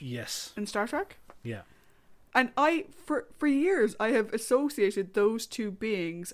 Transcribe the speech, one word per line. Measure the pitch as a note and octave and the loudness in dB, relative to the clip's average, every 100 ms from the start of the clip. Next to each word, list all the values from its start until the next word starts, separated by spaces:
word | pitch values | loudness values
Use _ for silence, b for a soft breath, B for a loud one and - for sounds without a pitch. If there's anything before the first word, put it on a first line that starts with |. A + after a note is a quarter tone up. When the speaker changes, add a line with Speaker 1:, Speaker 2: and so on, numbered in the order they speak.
Speaker 1:
Yes. | C3 A#2+ G#2 - - - | -8 -6 -6 -8 -8 -8
Speaker 2:
in | G#3 | -4
Star | G#3 A3+ | -2 -2
Trek?" | D4+ G4+ - - - | -2 -6 -10 -20 -12
Speaker 1:
Yeah. | A#2+ G#2+ - b b b b b b | -10 -10 -12 b b b b b b
Speaker 2:
And | B3+ B3 - | 2 2 2
I, | D4 E4 - | 2 2 -4
for, | - - D4+ - - | -10 -4 -4 -4 -2
for | D4 | 2
years, | C#4 E4+ F#4 A3 - | 4 4 4 2 2
I | A3 | 2
have | A#3+ G#3+ | 2 2
associated | A3+ - B3 C#4+ - G3+ G3+ F#3+ | -2 2 2 2 2 2 2 -2
those | G#3 G#3 A3+ - | 2 2 2 -4
two | - G#3+ | -6 -6
beings | F#3+ A3 G3 E3 E3+ F3 | -4 -4 -2 -4 -6 -10